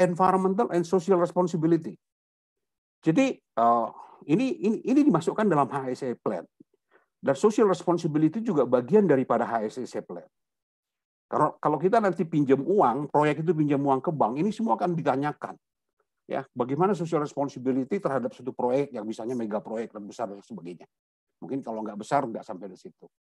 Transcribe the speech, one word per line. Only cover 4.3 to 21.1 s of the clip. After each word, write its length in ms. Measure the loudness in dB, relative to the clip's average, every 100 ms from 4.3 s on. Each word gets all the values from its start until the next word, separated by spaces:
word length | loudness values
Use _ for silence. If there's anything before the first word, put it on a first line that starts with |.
| 0 0 -2
ini, 120 | -2 -2
ini 200 | 0 4 4
dimasukkan 380 | 4 0 0
dalam 240 | 2 2 2
H 80 | -2 -6
S 100 | -6 -6
E 80 | -6
plan. 260 | -6 -6 -10 _ -20 _ _ _ _ _
Dan 160 | -2 2
social 320 | 2 4 2
responsibility 720 | 2 0 -2 0 0 0 0
juga 240 | -2 0
bagian 400 | 2 2 4 4
daripada 400 | 6 4 2 0
H 320 | 0 -2 -4 -6
S 160 | -10
E 80 | -10
plan. 240 | -10 -14 -16 _ _ _ _ _ _ _ _ _ -6
Kalau, 320 | 0 0 0
kalau 160 | 0 2
kita 240 | 2 2
nanti 240 | 2 -2
pinjam 400 | -2 0 4 2
uang, 480 | 4 4 4 2 0
proyek 320 | 2 2 2
itu 80 | 0
pinjam 260 | 2 2 2
uang 160 | 2 0
ke 80 | 0
bank, 320 | 0 0 0
ini 100 | -2
semua 300 | -2 -2 0
akan 160 | 0 -2
ditanyakan. 580 | 0 0 -2 -6 -12 -14 _ _ _ _ _ _ -8
Ya, 160 | -8 -8
bagaimana 400 | -6 -4 0 0
social 280 | 0 -2 -2 -2
responsibility 720 | -4 -6 -4 -2 -2 -2 -4
terhadap 320 | -2 -2 -4
satu 240 | -8 -12
proyek 400 | -4 0 0 -2
yang 80 | -6
misalnya 320 | -10 -8 -6
mega 240 | -6 -4 -6
proyek 320 | -6 -10 -10
dan 160 | -12 -14
besar 240 | -10 -10
dan 80 | -10
sebagainya. 480 | -16 -16 -14 -16 -20 _ _